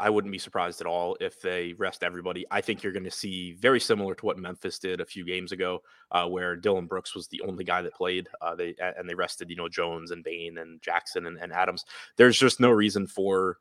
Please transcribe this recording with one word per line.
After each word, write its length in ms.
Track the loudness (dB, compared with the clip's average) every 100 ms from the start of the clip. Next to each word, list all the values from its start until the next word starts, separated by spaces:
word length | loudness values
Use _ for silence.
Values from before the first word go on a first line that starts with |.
I 80 | 4
wouldn't 240 | 4 2
be 60 | -6
surprised 420 | -4 -2 -2 -2
at 60 | -4
all 320 | -2 -2 -2
if 180 | -6 -4
they 320 | -4 -2 -4
rest 280 | -4 -4 -2
everybody. 440 | -4 -4 -6 -6 -2
I 120 | -2
think 200 | -2 -4
you're 120 | -4
gonna 160 | -4 -6
see 420 | -8 -8 -6 -8
very 260 | 2 4 4
similar 360 | 4 2 0
to 100 | -2
what 140 | -4 -4
Memphis 400 | -6 -8 -8 -6
did 240 | -6 -4
a 20 |
few 220 | -6 -8 -6
games 260 | -6 -6
ago, 300 | -4 -2 -4 _ -20 -2
uh, 140 | 0 0
where 280 | -2 -4 0
Dillon 300 | 2 2 0
Brooks 280 | -6 -6
was 140 | -12 -12
the 140 | -8
only 220 | -8 -6
guy 180 | -2 0
that 100 | -2
played, 340 | -4 -2 -2 -6 -8
uh, 140 | -6
they, 200 | -4 -6 -4
a-, 140 | -6 -6
and 80 | -8
they 80 |
rested, 360 | -4 -4 -4 -10
you 60 | -8
know, 120 | -6
Jones 440 | -2 -2 -4 -8
and 120 | -10
Bane 320 | -8 -8 -10 -10
and 240 | -14 -10
Jackson 460 | -4 -4 -2 -6 -6
and, 100 | -8
and 160 | -6
Adams. 320 | 0 0 -2 -8 -16 -2 8
There's 220 | 8 10
just 200 | 6 8
no 120 | 8
reason 360 | 8 6 2 -2
for 520 | -2 2 2 2 -2